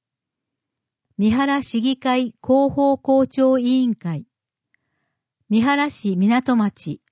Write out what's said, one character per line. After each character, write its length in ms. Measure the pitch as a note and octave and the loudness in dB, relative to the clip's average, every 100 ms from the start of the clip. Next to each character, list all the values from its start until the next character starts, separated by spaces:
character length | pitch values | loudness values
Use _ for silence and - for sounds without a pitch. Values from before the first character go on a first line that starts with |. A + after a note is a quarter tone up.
| _ _ _ _ _ _ _ _ _ _ _ - | _ _ _ _ _ _ _ _ _ _ _ -2
三 140 | G#3 | 0
原 320 | A#3 C#4 C#4 | 2 0 -2
市 180 | C4 A#3 | -2 -4
議 160 | A#3+ C4 | -2 -2
会 380 | C4 B3+ B3+ - - | -2 -2 -2 -8 0
広 260 | C4 C#4 | 2 2
報 260 | C4+ C#4 C4+ | 0 0 0
広 300 | - C4+ C4 | 0 2 2
聴 280 | C4 C4 C4 | 0 2 2
委 80 | B3 | 2
員 300 | C4 B3+ G#3+ | 0 0 -2
会。 320 | F3 D#3 - _ _ _ _ _ _ _ _ _ _ _ _ | -6 -8 -10 _ _ _ _ _ _ _ _ _ _ _ _
三 140 | G#3+ | 0
原 260 | A#3+ C#4+ D4 | 2 0 -2
市 260 | - G3+ F#3 | -4 -6 0
港 400 | G3 A#3+ B3+ A#3+ | 2 2 2 0
町 460 | G#3 - - D3+ _ | 0 -4 -12 -12 _